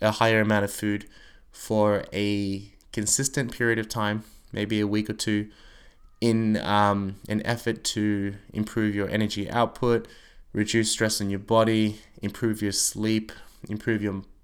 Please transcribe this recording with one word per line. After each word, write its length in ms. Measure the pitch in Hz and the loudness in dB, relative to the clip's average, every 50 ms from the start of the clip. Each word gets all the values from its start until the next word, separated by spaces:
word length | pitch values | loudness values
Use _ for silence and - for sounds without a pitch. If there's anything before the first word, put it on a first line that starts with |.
a 100 | 104 107 107 | 0 0 2
higher 280 | - 117 113 113 110 | 4 4 4 4 4
amount 240 | 107 110 107 104 101 | 4 4 4 2 2
of 80 | 101 - | 0 -2
food 340 | - - 107 104 101 - - - - - - - - - - | -2 -2 -2 -2 -2 -4 -10 -20 -20 -20 -20 -20 -20 -20 -20
for 540 | - - - - 110 107 104 104 104 101 - - - | -20 -12 -6 -2 2 2 4 4 4 2 0 -4 -4
a 580 | 98 104 104 104 101 101 98 98 98 104 - - - _ - - | -2 0 0 0 0 0 -2 -4 -4 -8 -12 -20 -20 _ -10 -6
consistent 600 | 117 104 - - - 139 131 - 143 131 117 - | -4 -2 0 0 0 0 -2 -2 -2 -4 -4 -2
period 260 | - 120 117 113 110 | -2 0 2 2 0
of 100 | 110 107 | -2 -4
time, 360 | - 113 107 104 104 110 107 - - - - - - | -2 -2 0 0 0 -2 -4 -10 -18 -20 -20 -10 -6
maybe 280 | 101 104 104 110 107 | -4 -2 0 0 0
a 60 | 104 | 0
week 220 | 101 104 107 104 - | 2 0 0 -2 -2
or 60 | 107 | -4
two, 340 | - - 107 107 104 104 107 - - - - - - - - - - - - - - | -4 -2 0 0 0 -2 -4 -10 -20 -20 -20 -20 -20 -20 -20 -20 -20 -20 -20 -6 -2
in, 360 | 117 117 113 113 113 110 107 - | 2 2 2 2 2 2 0 0
um, 580 | - 87 104 104 104 101 101 101 101 95 98 - - - | 0 2 2 4 4 4 4 2 -2 -4 -8 -8 -8 -4
an 120 | 107 104 - | -4 -4 -2
effort 380 | - 120 113 - 117 113 113 - | -2 -4 -2 -2 -4 -4 -4 -4
to 500 | - - 110 104 107 104 101 98 101 98 101 - - - | -4 -2 0 0 0 0 0 -2 -4 -6 -10 -14 -10 -6
improve 420 | 107 107 - - 113 107 107 101 | -6 -4 -4 -2 0 0 0 0
your 140 | 101 101 92 | 0 -2 0
energy 420 | - 107 110 104 104 104 101 - | 0 0 0 0 -2 -4 -4 -2
output, 560 | - 120 117 - - - - 120 117 113 113 - - - - - - - - - - | 0 0 0 0 -2 -2 0 2 2 2 0 -4 -16 -20 -20 -20 -20 -20 -16 -6 -2
reduce 380 | 101 107 104 - 113 110 110 | -2 0 2 2 2 2 2
stress 300 | - - 113 110 107 - | 0 0 0 0 0 0
in 100 | 104 98 | -2 -2
your 80 | 98 98 | -4 -4
body, 600 | 104 - 117 113 110 113 113 110 107 107 107 - - - - - | -2 2 4 4 6 6 4 2 2 0 0 -4 -12 -20 -12 -8
improve 420 | - 101 104 - 120 113 107 110 107 | -6 -6 -4 -2 -2 -2 0 0 -2
your 100 | 101 98 | -2 0
sleep, 600 | - - - - 113 107 110 110 110 110 110 - - - - - - - - | 0 -2 -2 -2 -2 0 0 0 0 0 -4 -10 -18 -20 -20 -20 -16 -12 -8
improve 340 | 104 104 - 120 113 104 101 | -8 -6 -2 -2 -2 0 0
your, 200 | 104 98 98 95 - - - | -2 -4 -6 -8 -12 -18 -20